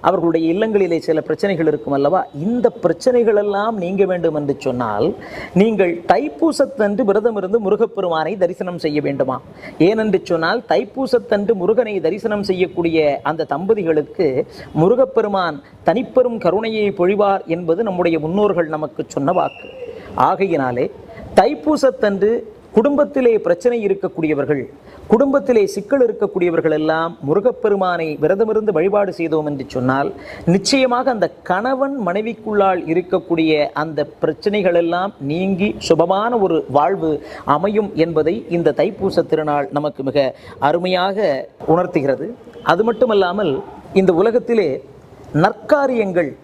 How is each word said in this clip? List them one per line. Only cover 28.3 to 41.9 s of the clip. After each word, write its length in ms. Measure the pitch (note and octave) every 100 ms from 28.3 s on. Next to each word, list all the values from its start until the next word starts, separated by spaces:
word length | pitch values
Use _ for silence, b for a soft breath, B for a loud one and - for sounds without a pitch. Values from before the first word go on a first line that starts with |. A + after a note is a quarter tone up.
| G3 A3 A3 G#3+
வழிபாடு 420 | D#3+ F#3 G#3 G3
செய்தோம் 320 | E3+ E3 D#3 D3+
என்று 200 | C#3+ B2+
சொன்னால், 460 | C3 B2+ C3+ C#3+ - B B -
நிச்சயமாக 680 | F#3+ F#3+ C4+ B3+ A#3+ B3+
அந்த 200 | A3+ E3+ -
கணவன் 560 | - F#3 A#3 C4+ C#4 C#4 F#3
மனைவிக்குள்ளால் 800 | F3+ A3 - A3 G#3 F#3+ F#3 D#3
இருக்கக்கூடிய 840 | E3 F3 F#3 - E3 D#3+ D3+ D3
அந்த 320 | D3 D#3 D3+ C#3+
பிரச்சனைகள் 680 | - D#3 D3+ G#3 G#3 F#3
எல்லாம் 400 | F3 E3+ F3 G3 -
நீங்கி 560 | C#3 D#3+ F#3+ F#3 G#3 -
சுபமான 600 | - D#3+ E3+ F#3+ A3 A#3+
ஒரு 280 | F#3+ D#3+ C#3
வாழ்வு 560 | C3 D#3+ G3 D#3+ D3 B B -
அமையும் 460 | C#3+ G3 G#3 G#3 D3+
என்பதை 500 | E3+ D#3 D3+ G#3+ -
இந்த 240 | E3+ D#3+ C#3
தைப்பூச 480 | D3+ - F#3+ F3 D#3+
திருநாள் 440 | D#3 D3+ D3 C#3
நமக்கு 320 | C#3+ D3 -
மிக 320 | C3+ C#3+ C3 - B B
அருமையாக 880 | C#3+ E3+ F#3 F3+ F#3 G3 F#3+ C3+ - _ -
உணர்த்துகிறது. 720 | E3 F3+